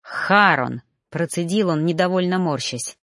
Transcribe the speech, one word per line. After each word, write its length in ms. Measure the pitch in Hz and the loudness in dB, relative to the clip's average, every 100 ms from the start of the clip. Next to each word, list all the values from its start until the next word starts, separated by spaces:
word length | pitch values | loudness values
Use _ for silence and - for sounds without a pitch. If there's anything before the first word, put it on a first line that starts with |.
Харон, 800 | - - - 202 202 151 123 120 - _ _ | -12 -8 2 4 4 4 0 -6 -12 _ _
процедил 580 | 156 165 - 170 196 190 | -6 -4 -4 -2 0 0
он, 140 | 156 | 0
недовольно 540 | 160 165 180 185 180 185 | 0 0 0 2 0 0
морщась. 600 | 180 139 - 123 - - | 0 -2 -4 -8 -10 -14